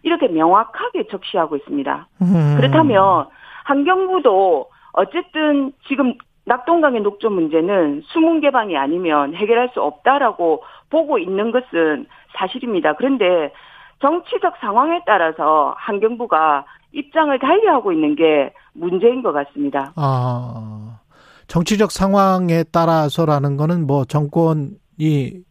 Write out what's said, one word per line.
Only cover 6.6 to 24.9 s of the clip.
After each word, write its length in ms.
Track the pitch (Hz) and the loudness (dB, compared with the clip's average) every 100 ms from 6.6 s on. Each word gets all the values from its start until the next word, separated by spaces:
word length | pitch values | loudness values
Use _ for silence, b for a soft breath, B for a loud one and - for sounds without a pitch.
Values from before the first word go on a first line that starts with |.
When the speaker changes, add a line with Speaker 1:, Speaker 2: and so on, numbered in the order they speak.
| - 339 294 240 | 0 2 2 0
Speaker 1:
녹조 280 | 202 202 226 | -4 -2 -2
문제는 720 | 190 160 160 170 202 156 147 - | -2 0 0 2 0 0 -2 -6
수문 340 | 339 320 320 | 0 2 2
개방이 360 | 285 262 214 151 | 2 0 -2 -4
아니면 580 | 135 175 175 147 139 | -2 -2 0 0 0
해결할 340 | 170 208 233 247 | -4 0 0 0
수 80 | - | -2
없다라고 840 | - - 254 277 247 - 170 151 B B _ | -4 -2 0 2 0 0 -2 -2 B B _
보고 280 | 311 302 254 | -2 0 -2
있는 340 | 180 190 226 | -2 -2 -2
것은 540 | 233 254 170 156 151 - b b | -2 -2 0 0 -2 -8 b b
사실입니다. 600 | - 190 254 240 190 151 | -8 -8 -6 -4 -2 -2
그런데 580 | 147 262 262 180 180 143 B B B B B | 0 -2 0 2 2 -2 B B B B B
정치적 560 | 277 349 - 427 359 349 | -2 -2 -4 -4 -4 -4
상황에 460 | 220 214 302 339 339 | -2 0 0 -2 0
따라서 680 | 202 165 160 151 156 135 - | 0 0 0 0 2 0 -4
환경부가 840 | - 202 220 233 233 160 156 143 B B B | -6 -2 -2 -2 -2 0 2 0 B B B
입장을 480 | - - 320 302 269 | -14 -6 -2 0 0
달리하고 540 | 277 370 440 285 208 | 2 2 4 2 0
있는 240 | 160 151 151 | 0 0 2
게 360 | 160 151 131 b b | 2 2 0 b b
문제인 500 | - 170 180 226 254 | -8 -4 2 2 2
것 80 | 220 | -2
같습니다. 600 | 147 143 143 143 139 139 | -4 -6 -6 -4 -4 -8
Speaker 2:
아, 1040 | 160 143 131 127 123 123 113 110 107 110 113 _ b b b b | -4 -2 0 -2 -6 -8 -12 -14 -14 -16 -20 _ b b b b
정치적 460 | 170 180 208 208 | -4 0 0 0
상황에 720 | - 190 202 196 185 180 165 | 0 2 4 4 2 2 0
따라서라는 920 | 160 170 165 165 147 - 156 143 143 139 | 0 0 2 2 0 0 0 0 0 -2
거는 300 | 156 175 143 | 0 0 0
뭐 180 | 139 | 0
정권이 1400 | 131 147 147 170 160 156 139 - _ | 0 -2 -2 0 0 0 -4 -12 _